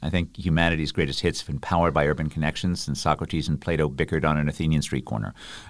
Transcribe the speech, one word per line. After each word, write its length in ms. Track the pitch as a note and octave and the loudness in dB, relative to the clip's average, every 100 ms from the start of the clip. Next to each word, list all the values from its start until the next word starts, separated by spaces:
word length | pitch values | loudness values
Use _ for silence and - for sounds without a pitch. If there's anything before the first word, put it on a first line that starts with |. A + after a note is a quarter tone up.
I 80 | D2 | -2
think 260 | F#2 E2+ - | 0 0 -2
humanity's 540 | F2 D#2+ E2+ E2 D2+ | 2 4 4 2 0
greatest 300 | - D#2 C#2 | 0 0 0
hits 180 | F2 - | -2 -2
have 80 | - | -4
been 120 | C#2+ | -6
powered 360 | - F2 E2+ D#2 | 0 2 4 4
by 100 | D2 | 2
urban 240 | D2+ D#2 | 2 -2
connections, 580 | D#2 D2+ - F#2 F2 - | -2 -2 0 -2 -2 -4
and 80 | C#2 | -2
Socrates 520 | - D2 D#2+ E2 D2+ | 0 0 0 -2 -2
and 120 | D2+ | -2
Plato 300 | - E2 D2+ | 0 0 0
bickered 360 | C#2 D#2+ D#2+ D#2 | 0 -2 0 2
on 120 | D2+ | 2
an 120 | D2 | 0
Athenian 340 | D2+ D#2+ D#2 | 0 0 0
street 220 | D2 C2+ B1 | 0 -4 -4
corner. 280 | A1+ G1+ - - - - | -6 -6 -8 -16 -16 -18